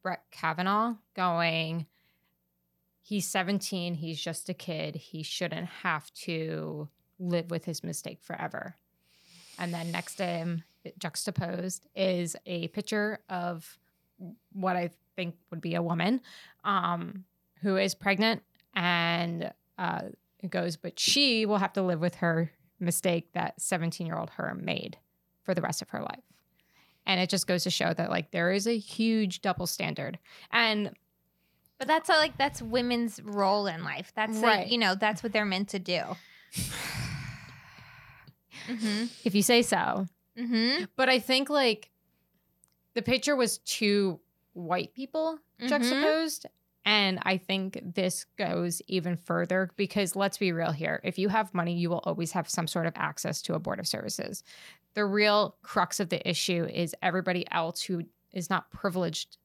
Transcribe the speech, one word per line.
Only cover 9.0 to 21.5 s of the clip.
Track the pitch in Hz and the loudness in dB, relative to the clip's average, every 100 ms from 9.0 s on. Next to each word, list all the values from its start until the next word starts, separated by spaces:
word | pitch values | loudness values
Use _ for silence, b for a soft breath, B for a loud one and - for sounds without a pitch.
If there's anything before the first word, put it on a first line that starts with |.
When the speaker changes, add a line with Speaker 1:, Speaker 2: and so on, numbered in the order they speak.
| B B B B B - | B B B B B -8
Speaker 1:
And | 175 | -6
then | 170 170 | -4 -4
next | 175 - - | -4 -6 -4
to | |
him, | 180 170 170 170 - _ - - | -2 -2 -2 -4 -8 _ -18 -10
juxtaposed, | 170 - - - 170 180 185 - _ | -8 -4 -2 -2 -2 -4 -6 -8 _
is | - 190 180 170 - - | 0 0 2 -2 -6 -8
a | 175 165 | -6 -4
picture | - 202 214 208 220 - | -6 -2 0 0 -4 -8
of | 185 175 170 - - _ _ _ _ 180 - _ | -4 -4 -6 -12 -20 _ _ _ _ -18 -18 _
what | 196 185 180 | -2 2 2
I | 175 - _ - | 0 -6 _ -6
think | 175 - _ | -6 -8 _
would | 165 | -8
be | 165 | -2
a | 170 | 0
woman, | 170 170 180 254 B B B B | 0 2 2 2 B B B B
um, | - 196 175 175 170 190 - _ _ _ | -2 0 0 -2 -4 -10 -16 _ _ _
who | 196 190 | 0 2
is | 196 | 2
pregnant, | - 196 190 220 226 _ _ _ | 0 0 4 4 2 _ _ _
and, | - 175 175 170 170 170 170 165 - _ - | -2 2 2 2 2 0 -2 -6 -10 _ -6
uh, | 175 - - - _ _ | -2 -2 -6 -14 _ _
it | 185 | -6
goes, | 180 175 160 | -2 -2 -4
"But | 175 - | -10 -2
she | - 277 285 226 | 2 6 6 4
will | 214 | 2